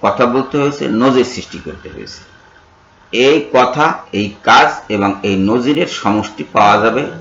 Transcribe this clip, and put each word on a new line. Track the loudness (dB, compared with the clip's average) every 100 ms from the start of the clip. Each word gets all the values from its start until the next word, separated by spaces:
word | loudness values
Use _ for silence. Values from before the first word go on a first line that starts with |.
কথা | -4 0 0
বলতে | 0 -2 -2
হয়েছে, | -2 -2 -4
নজির | 2 2 2
সৃষ্টি | 0 -4 -14 -14
করতে | -14 -16 -16
হয়েছে। | -16 -18 -18 -20 -20 _ _ _ _ _ _ _
এই | 0 2 2 2
কথা, | 2 2 2 -2 -2 -8
এই | -6 -6 -4
কাজ | 4 4 4 0 -6
এবং | -2 -2 -2
এই | -2 0
নজিরের | 0 0 0 0 -2
সমষ্টি | -2 -2 0 -2 -10 -4
পাওয়া | 2 4 4
যাবে | 2 0 -4 -10